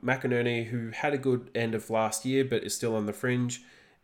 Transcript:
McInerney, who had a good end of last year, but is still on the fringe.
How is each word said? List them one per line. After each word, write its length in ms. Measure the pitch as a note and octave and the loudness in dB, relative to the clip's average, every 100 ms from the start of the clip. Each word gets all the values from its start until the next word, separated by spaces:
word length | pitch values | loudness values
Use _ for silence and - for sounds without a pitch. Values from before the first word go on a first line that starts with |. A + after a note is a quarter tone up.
McInerney, 600 | A#2+ C3 C3 A#2+ A#2+ A#2 A2 | -2 0 2 2 2 0 -2
who 220 | A#2+ A2+ | -4 -6
had 240 | A2+ D3+ | -2 0
a 40 | C#3+ | 0
good 320 | C3+ B2 - | 2 0 0
end 220 | A#2 A#2 A2 | -2 0 -2
of 140 | - | 0
last 340 | A2 A2 - C3 | 0 2 0 0
year, 180 | C3+ | 2
but 200 | C3 A#2 | 2 0
is 100 | G#2 | -2
still 220 | - A#2 A2 | -2 0 0
on 100 | G#2 | -2
the 80 | |
fringe. 480 | G2+ B2+ B2 B2 A#2+ - - - _ | -2 0 0 0 -4 -12 -20 -20 _